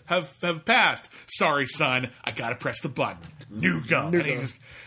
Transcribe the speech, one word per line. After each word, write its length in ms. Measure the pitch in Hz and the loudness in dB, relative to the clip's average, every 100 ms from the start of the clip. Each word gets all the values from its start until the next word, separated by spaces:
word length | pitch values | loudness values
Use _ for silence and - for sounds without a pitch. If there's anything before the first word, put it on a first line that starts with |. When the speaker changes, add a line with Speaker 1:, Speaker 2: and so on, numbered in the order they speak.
| - | -2
Speaker 1:
have, 280 | 175 175 - | -2 -2 -4
have 220 | 180 160 | -4 -2
passed. 460 | - 240 185 120 - - - | 2 4 4 2 -6 -14 -2
Sorry, 380 | - 180 143 131 | 2 4 2 2
son, 440 | - 147 127 123 - | 2 2 0 -2 -8
I 80 | - | -8
gotta 240 | 117 117 120 | -6 -6 -4
press 240 | 135 117 | -4 -2
the 80 | 160 | -4
button. 320 | 123 120 87 - - - | -2 -4 -4 -16 -20 -14
Nukem." 600 | 104 175 165 - 151 160 | -2 0 0 0 0 2
And 120 | 170 151 | 0 0
he 60 | |
Speaker 2:
Nukem. 80 | 123 | -2
Speaker 1:
just, 160 | 131 - - - | -6 -10 -18 -20